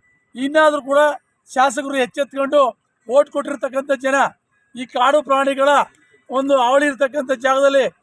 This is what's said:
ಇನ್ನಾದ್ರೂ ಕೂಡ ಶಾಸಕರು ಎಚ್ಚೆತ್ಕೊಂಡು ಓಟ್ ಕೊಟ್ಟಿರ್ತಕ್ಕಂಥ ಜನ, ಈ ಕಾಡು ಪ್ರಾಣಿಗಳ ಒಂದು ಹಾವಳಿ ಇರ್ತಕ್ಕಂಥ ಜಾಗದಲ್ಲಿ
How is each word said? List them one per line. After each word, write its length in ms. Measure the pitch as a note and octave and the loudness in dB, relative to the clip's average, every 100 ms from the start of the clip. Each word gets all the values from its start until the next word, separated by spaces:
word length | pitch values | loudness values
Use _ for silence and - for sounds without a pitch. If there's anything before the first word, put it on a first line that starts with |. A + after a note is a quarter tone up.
| _ _ _ | _ _ _
ಇನ್ನಾದ್ರೂ 480 | A3+ C#4 D#4 D#4 D4 | -8 -2 2 2 0
ಕೂಡ 160 | B3+ C#4 D4+ C#4+ _ _ _ | -2 2 2 0 _ _ _
ಶಾಸಕರು 420 | C4 C#4 B3+ C#4 C#4 | 0 0 0 -6 -4
ಎಚ್ಚೆತ್ಕೊಂಡು 640 | B3 - C#4 C4+ C#4 D4 B3+ - _ _ - | -4 -4 -8 -6 -2 2 0 -2 _ _ -2
ಓಟ್ 220 | C4 D4 | 0 2
ಕೊಟ್ಟಿರ್ತಕ್ಕಂಥ 600 | C#4+ C#4 C#4 C4+ C4 C#4 C4 | -2 -6 -8 -6 -6 -4 -4
ಜನ, 120 | C4+ C4+ A#3 - _ _ _ A#3+ | -2 0 -2 -4 _ _ _ -16
ಈ 100 | B3+ | -8
ಕಾಡು 360 | B3+ B3 D4+ | -2 2 2
ಪ್ರಾಣಿಗಳ 460 | D4 C4+ C#4 C4+ C#4 C#4 - _ _ _ - | 0 -2 0 0 2 2 0 _ _ _ -8
ಒಂದು 280 | C4 C#4 C#4 | -4 0 2
ಹಾವಳಿ 280 | B3 C#4 D4 | 2 2 0
ಇರ್ತಕ್ಕಂಥ 460 | B3 C#4 C#4+ B3+ | -2 -4 -4 -6
ಜಾಗದಲ್ಲಿ 580 | C4 C4 C4+ C#4 C#4 A3 _ | -4 0 2 2 2 0 _